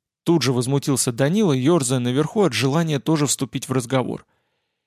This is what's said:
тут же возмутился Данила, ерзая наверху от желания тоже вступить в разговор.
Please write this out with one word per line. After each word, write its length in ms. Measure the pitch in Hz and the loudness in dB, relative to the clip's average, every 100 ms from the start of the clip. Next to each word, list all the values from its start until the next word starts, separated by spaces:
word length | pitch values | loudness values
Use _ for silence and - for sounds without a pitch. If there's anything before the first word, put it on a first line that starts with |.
| _ _ | _ _
тут 200 | - 170 | 0 2
же 100 | 123 | 2
возмутился 580 | 123 120 139 147 131 - | 0 0 -2 0 0 0
Данила, 400 | 120 139 202 202 | 0 0 2 2
ерзая 480 | 131 131 175 120 131 | 2 2 2 2 -2
наверху 440 | 123 127 156 220 | 0 -2 -2 2
от 100 | 185 | 0
желания 480 | 110 135 151 160 143 | 2 0 0 0 -2
тоже 260 | - 160 143 | 0 0 0
вступить 400 | - 127 135 - | -2 -4 -6 -4
в 60 | |
разговор. 520 | 127 117 131 - 110 - _ _ _ _ _ | -4 0 -2 -2 -6 -12 _ _ _ _ _